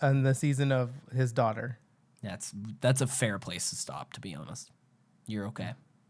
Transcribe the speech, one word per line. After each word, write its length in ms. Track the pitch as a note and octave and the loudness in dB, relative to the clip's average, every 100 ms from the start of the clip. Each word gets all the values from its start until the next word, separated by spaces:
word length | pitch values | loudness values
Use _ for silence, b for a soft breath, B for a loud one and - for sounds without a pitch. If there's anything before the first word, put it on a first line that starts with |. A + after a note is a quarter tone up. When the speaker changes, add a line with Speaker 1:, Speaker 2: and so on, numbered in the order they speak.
Speaker 1:
on 220 | C#3+ C3+ | 4 6
the 100 | C3+ | 6
season 380 | C3+ D3+ C3+ C#3+ | 4 2 2 4
of 180 | C3 A#2+ C3 - | 2 0 -4 -4
his 180 | B2+ B2+ | 0 2
daughter. 440 | A#2 A2+ A2 A#2 A#2+ _ _ _ _ | 4 2 2 -6 -8 _ _ _ _
Speaker 2:
That's, 300 | G#2 F#2 - G2+ G#2+ G#2+ | -10 -8 -10 -10 -10 0
that's 220 | B2 C3 | 2 4
a 40 | C3 | 2
fair 300 | - A#2 G2 | 2 0 0
place 320 | - F2 - | -4 -4 -4
to 40 | - | -4
stop, 380 | - C2 - | -6 -8 -10
to 80 | - | -12
be 120 | F#2+ | -10
honest. 380 | D2 D#2 - - _ _ _ _ _ - | -10 -10 -12 -14 _ _ _ _ _ -8
You're 200 | G#2+ G2 | -4 -4
okay. 240 | G#2 F2+ A#2+ _ _ | -6 -8 -10 _ _